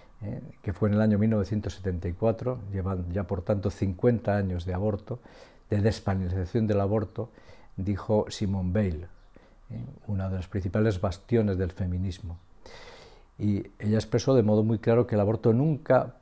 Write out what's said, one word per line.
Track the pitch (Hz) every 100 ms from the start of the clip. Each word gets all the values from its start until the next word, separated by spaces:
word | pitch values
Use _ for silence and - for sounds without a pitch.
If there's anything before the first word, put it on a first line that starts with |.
| - -
¿eh? | 110 - 80 -
que | -
fue | 92 104
en | 104
el |
año | 110 104
mil | 110
novecientos | 110 95 107 101
setenta | - 95 87 87
y |
cuatro, | 87 113 - 120 127 98
llevan | 98 92 92 87
ya | 92
por | 101 92
tanto | - 101 98
cincuenta | - 98 90 123 117 - 101
años | 95 90 87
de |
aborto, | 90 107 104 - 123 - - - - -
de | 104
despenalización | 107 101 - 95 90 92 90 120 110
del | 101
aborto, | 98 110 95 - 113 - - - - -
dijo | 92 98 - 107 -
Simone | - 101 98 90
Veil, | 98 98 78 - - - - - - -
¿eh? | 113 120 - -
una | 98 95
de | 92
las | 87
principales | 104 90 107 110 90
bastiones | 98 - - 117 104 92
del | 92
feminismo. | - 90 90 95 85 85 85 - - - - - - - - - -
Y | 104 101 - -
ella | 107 107
expresó | - 120 -
de | 131
modo | 107 107
muy | 110 110
claro | - 117 120
que |
el | 104
aborto | 101 113 120
nunca | 113 156 143 - 127 123 -